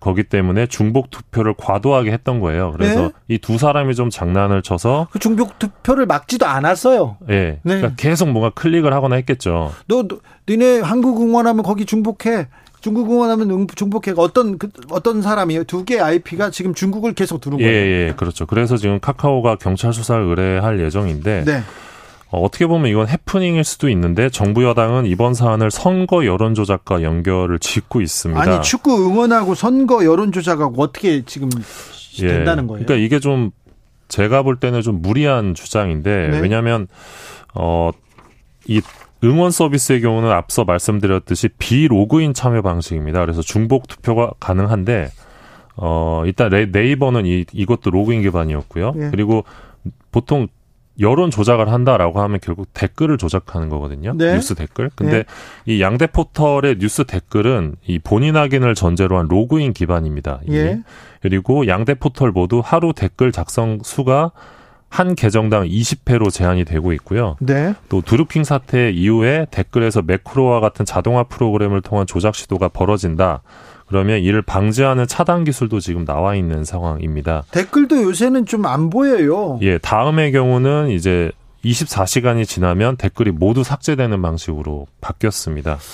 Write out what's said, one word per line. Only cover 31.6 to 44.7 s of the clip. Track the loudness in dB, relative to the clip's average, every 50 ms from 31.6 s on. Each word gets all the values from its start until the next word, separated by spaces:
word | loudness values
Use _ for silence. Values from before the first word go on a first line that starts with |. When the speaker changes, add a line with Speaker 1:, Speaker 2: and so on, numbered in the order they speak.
| -8 -10 -14 -20 -20 -20 -20 -20 -20 -16 -8 -4
Speaker 1:
예. | -2 0
Speaker 2:
된다는 | 0 0 0 0 0 -2 -2
거예요? | -6 -6 -4 -2
Speaker 1:
그러니까 | 0 0 2 2
이게 | 2 0 0
좀 | 0 0 0 0 -2 -4 -6 _ _ _ _ _ _ _ _ _ _ -8
제가 | -2 0 0 2 2 2 2
볼 | 2 0
때는 | 0 0 -2 -2 -2 -2
좀 | -2 -2 -2
무리한 | 0 0 0 2 2 2 2 0 0 -2 -4
주장인데 | -6 -6 -4 -2 -2 0 0 -2 -2 -2 0 0 0 0 0
Speaker 2:
네. | 0 0
Speaker 1:
왜냐하면, | 0 0 0 0 0 0 0 -2 -4 -6 _ -18 -20 -20 -20 -20 -20 -20 -20 -20 -18 -12 -8
어, | -4 -2 0 0 2 0 0 -2 -6 _ _ _ -20 -20 _ _ _ _ _ _ _ -6
이 | -2 0 0 -2 -2 -8 -20 -20 -20 _ _ 2
응원 | 4 4 4 4 2
서비스의 | 2 2 2 2 2 0 2 2 2 2 2
경우는 | 2 2 2 2 2
앞서 | 2 2 0 -2 0 0 2
말씀드렸듯이 | 2 2 0 0 0 0 2 2 2 2 0 0 -2 -2 0 -2 -2 -2 -4
비로그인 | -4 0 2 4 4 4 4 4 4 4 2 2 2 2 0
참여 | -2 0 0 0 0
방식입니다. | 0 0 -2 -2 -4 -4 -4 -6 -4 -2 -2 0
그래서 | 0 0 -2 -4
중복 | -4 -2 0 0 0 2 2 0 0 -4
투표가 | -18 -8 -4 -2 0 0 0 -2 -4 -6
가능한데, | -4 -2 0 0 0 0